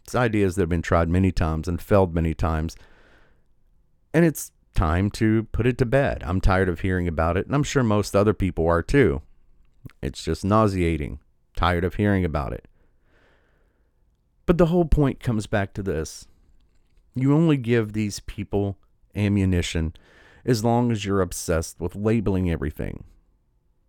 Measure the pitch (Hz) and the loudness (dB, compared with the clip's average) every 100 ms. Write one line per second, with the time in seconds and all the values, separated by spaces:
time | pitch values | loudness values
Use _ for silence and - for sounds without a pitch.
0 | - 117 123 107 98 90 85 87 - 85 | -6 -2 0 2 0 0 0 -2 2 2
1 | 85 87 95 - 80 80 80 85 - 104 | 2 2 2 2 -2 -2 -4 -6 2 4
2 | 95 82 80 80 87 80 82 - - _ | 4 0 -2 -2 -2 -2 -4 -8 -20 _
3 | _ _ _ _ _ _ _ _ _ _ | _ _ _ _ _ _ _ _ _ _
4 | _ 151 170 143 - _ _ - 80 87 | _ 2 2 0 -10 _ _ 0 2 2
5 | 101 - 110 110 110 - 117 123 123 135 | 0 0 0 0 -2 -2 -2 0 0 0
6 | 131 - - 92 - 92 95 82 95 92 | 0 -4 -4 0 4 4 2 0 -2 -2
7 | 87 78 82 87 - 135 143 143 120 104 | -2 0 0 0 -2 -2 0 0 2 0
8 | 98 98 107 95 95 - 82 85 - 143 | 0 2 2 2 -2 0 0 0 2 2
9 | 107 67 - - _ _ _ _ - - | 2 0 -8 -20 _ _ _ _ -20 -10
10 | 69 - - 80 95 110 107 95 85 78 | -10 -8 -6 -4 0 2 2 2 0 -2
11 | 71 - - _ _ - 85 87 90 - | -6 -10 -18 _ _ -2 0 0 -2 0
12 | 104 98 87 73 62 57 - _ _ _ | 0 2 0 -2 -6 -8 -14 _ _ _
13 | _ _ _ _ _ _ _ _ _ _ | _ _ _ _ _ _ _ _ _ _
14 | _ _ _ _ - 175 165 175 170 - | _ _ _ _ 0 2 4 2 2 2
15 | 139 - - 107 104 107 98 - 95 78 | 2 0 -4 -4 -2 -2 -4 -6 -6 -4
16 | 76 - - _ _ _ _ _ _ _ | -6 -12 -20 _ _ _ _ _ _ _
17 | _ 123 131 147 165 143 113 120 107 107 | _ -2 2 4 4 2 2 0 0 -2
18 | 104 - - - 98 101 101 98 _ _ | -4 -6 -12 -10 -4 -2 -2 -6 _ _
19 | _ - 104 101 95 90 - 85 80 - | _ -2 0 2 2 2 0 -4 -4 -8
20 | _ _ - _ - 120 117 117 120 110 | _ _ -20 _ -2 0 0 0 0 -2
21 | 98 98 87 - - 82 82 - 82 98 | -2 0 0 -4 -4 -2 -4 -8 -10 -4
22 | 107 117 107 95 90 80 73 - 50 50 | 0 0 0 0 0 -2 -6 -6 -10 -10
23 | - _ _ _ _ _ _ _ | -16 _ _ _ _ _ _ _